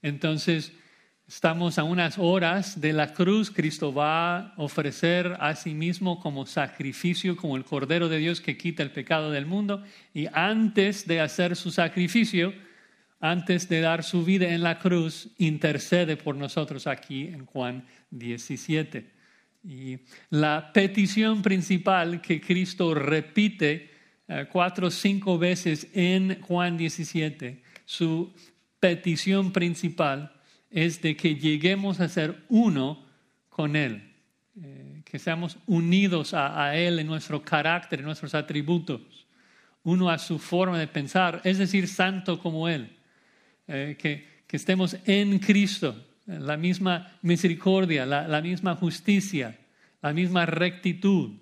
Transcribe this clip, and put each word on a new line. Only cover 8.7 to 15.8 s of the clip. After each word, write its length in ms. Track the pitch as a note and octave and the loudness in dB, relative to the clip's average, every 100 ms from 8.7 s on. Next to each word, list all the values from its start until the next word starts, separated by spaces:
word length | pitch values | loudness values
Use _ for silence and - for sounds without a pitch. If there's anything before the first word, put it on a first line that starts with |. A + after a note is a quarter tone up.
| D#3+ | -4
el 80 | C#3 | -6
pecado 400 | D3 B2+ D#3+ D3+ | -6 -2 -2 0
del 160 | D3 C#3+ | -4 -4
mundo. 380 | F#3+ G3+ G3+ G3+ - - | -4 -2 -6 -8 -20 -14
Y 140 | - D3+ | -8 -2
antes 760 | D#3 F3+ A3 A3 G#3+ G3 G3+ - | 0 2 2 2 4 2 0 -2
de 140 | E3 | 0
hacer 340 | D#3 - F3 | 0 0 0
su 160 | F3 F3 | 0 -4
sacrificio, 840 | D#3+ E3 F3+ F3+ A#3 A3 F3+ F3 G3 - - _ _ _ _ | 0 0 2 2 4 4 2 0 -2 -18 -20 _ _ _ _
antes 480 | D#3 F3+ F3+ F3+ F3 | -2 -2 2 0 2
de 120 | E3 | 2
dar 220 | E3 E3 | 2 0
su 220 | D#3+ F3+ | 0 0
vida 280 | E3+ F#3+ F3+ | 4 4 4
en 120 | E3+ | 2
la 160 | E3+ E3 | 0 2
cruz, 480 | F#3 F3 D#3+ D#3 - _ | 2 2 0 -4 -14 _
intercede 800 | E3 D3+ D#3+ C#3+ | 0 2 0 0